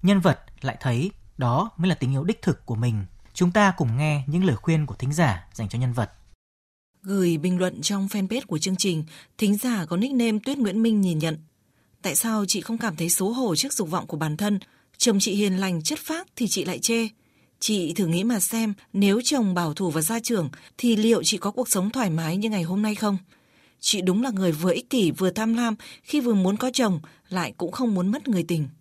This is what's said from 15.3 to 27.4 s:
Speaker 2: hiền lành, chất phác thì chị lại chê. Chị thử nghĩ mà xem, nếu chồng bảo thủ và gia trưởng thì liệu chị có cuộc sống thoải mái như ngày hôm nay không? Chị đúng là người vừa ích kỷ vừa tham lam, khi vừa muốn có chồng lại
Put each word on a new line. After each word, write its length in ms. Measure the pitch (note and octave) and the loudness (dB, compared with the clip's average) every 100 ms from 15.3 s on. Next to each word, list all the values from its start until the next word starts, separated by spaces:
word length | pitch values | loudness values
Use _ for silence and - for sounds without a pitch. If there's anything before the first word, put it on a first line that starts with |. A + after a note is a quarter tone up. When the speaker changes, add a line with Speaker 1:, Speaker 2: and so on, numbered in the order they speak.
| G3+ | 0
Speaker 2:
hiền 180 | G#3 | 0
lành, 300 | F#3 F#3+ E3+ | 0 -2 -2
chất 160 | D#3 D4+ | -4 -6
phác 280 | - D#4+ F#4+ - | -6 -8 -8 -6
thì 120 | A3 | -4
chị 180 | - F#3 | -2 -4
lại 140 | F3 | -4
chê. 280 | E3+ A#3 A3+ _ _ _ _ _ | 0 0 -2 _ _ _ _ _
Chị 340 | - G#3+ E3 | -2 -2 -2
thử 120 | E3 F3+ | -2 0
nghĩ 180 | E3+ | 2
mà 160 | G#3+ A3+ | 0 0
xem, 340 | - A3+ A3 G3+ _ | 0 -2 -2 -4 _
nếu 280 | G3 G3+ G3+ | 2 4 4
chồng 300 | D4 C#4+ G#3 | 2 2 2
bảo 200 | F3+ E3+ | 0 -2
thủ 160 | D3 F#3+ | -2 -2
và 120 | D#3 | 0
gia 180 | D#3 A3+ | -2 -2
trưởng 300 | A3+ A3+ D3+ - - - | 0 0 -2 -6 -20 -2
thì 180 | B3 G#3+ | 2 4
liệu 280 | A3 G#3+ | 4 4
chị 140 | D#3+ E3+ | 2 -2
có 140 | G3 | -4
cuộc 180 | G#3 B3 | -4 -2
sống 200 | G3+ F#3+ | 0 0
thoải 200 | C4 G#3+ | 0 0
mái 280 | D#3 D#3+ F3+ | 0 0 -2
như 120 | A3 | -2
ngày 140 | G#3+ | -2
hôm 180 | E3 F#3+ | -2 0
nay 140 | G#3+ G#3 | -2 0
không? 220 | G#3+ F#3+ - _ _ _ _ _ | 0 0 -4 _ _ _ _ _
Chị 220 | - G#3+ | -2 0
đúng 220 | F#3 F#3+ | 2 2
là 60 | C4 | 0
người 220 | G3 F#3+ | 0 0
vừa 220 | D3+ F3+ | 2 0
ích 160 | F3 - | 0 0
kỷ 220 | C4 F3+ | 2 2
vừa 180 | - F#3 | 2 0
tham 240 | F3+ A3 | 0 0
lam, 220 | A3+ A#3+ A3 - - | 0 0 -2 -10 -20
khi 180 | - D4+ | -2 0
vừa 120 | A#3+ | 2
muốn 240 | G#3 F#3 G#3 | 4 4 2
có 120 | B3+ | -2
chồng 260 | B3 G3+ E3+ D#3 - _ | 2 2 0 -4 -20 _
lại 240 | F#3 | -4